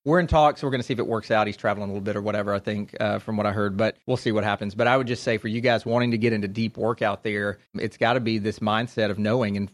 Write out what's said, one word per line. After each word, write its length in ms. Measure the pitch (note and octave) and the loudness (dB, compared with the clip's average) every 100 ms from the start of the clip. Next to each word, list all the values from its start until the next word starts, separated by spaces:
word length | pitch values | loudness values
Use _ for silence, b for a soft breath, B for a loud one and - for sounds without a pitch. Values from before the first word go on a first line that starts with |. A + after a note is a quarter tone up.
| C#3 | 0
we're 140 | F3 | 2
in 80 | E3+ | 4
talks. 340 | D#3+ D3+ - | 4 4 2
We're 100 | C#3+ | -4
gonna 120 | B2+ | -4
see 100 | A#2+ | -2
if 60 | A#2 | -2
it 80 | G#2+ | -2
works 240 | A2 - | -2 0
out. 160 | A2 G#2 | 2 2
He's 100 | G#2 | 0
traveling 320 | G#2+ G2+ G2+ | -2 -2 -4
a 40 | |
little 100 | G2+ | -6
bit 120 | G2+ G#2 | -4 -4
or 60 | |
whatever, 320 | G#2 G#2 G2+ | -2 -2 0
I 60 | G2+ | -2
think, 360 | A2 G#2 G#2 - | -2 -4 -6 -2
uh, 200 | G#2 G#2 | -2 -2
from 180 | A2 G#2+ | -4 -2
what 80 | G#2 | 0
I 60 | |
heard. 260 | G#2 G2+ G2 | 0 0 2
But 200 | A2 - - | 0 0 -4
we'll 120 | B2 | -2
see 140 | A#2+ | 0
what 120 | G#2+ | 0
happens. 320 | G#2 G2+ G#2 G#2 | 0 0 -2 0
But 120 | A#2+ | 2
I 100 | C3 | 2
would 100 | B2 | 2
just 160 | B2 | -2
say 140 | A#2+ A2 | -2 -2
for 100 | A2+ | -2
you 140 | A#2 | 0
guys 240 | B2 A#2+ A#2 | 2 2 2
wanting 260 | A#2+ A#2+ | 0 2
to 60 | A2+ | 2
get 160 | A#2 | 2
into 140 | A2 G2+ | 0 -2
deep 300 | A2 A2+ - | -2 -4 -2
work 240 | A2 A#2 | -2 0
out 220 | G#2+ G2+ | 0 -2
there, 360 | A2 G#2 G2+ G2 b - | -4 -2 -2 -4 b -6
it's 220 | G#2+ - | -6 0
gotta 220 | A#2 B2+ | 2 2
be 180 | A2+ A2 | 0 0
this 220 | G#2+ - | -2 -2
mindset 500 | G#2+ A2 B2 - G#2 | 0 0 0 -2 0
of 80 | G2 | 0
knowing 380 | G#2 B2+ G#2 G2+ | 0 2 0 -2
and, 140 | G2 | -6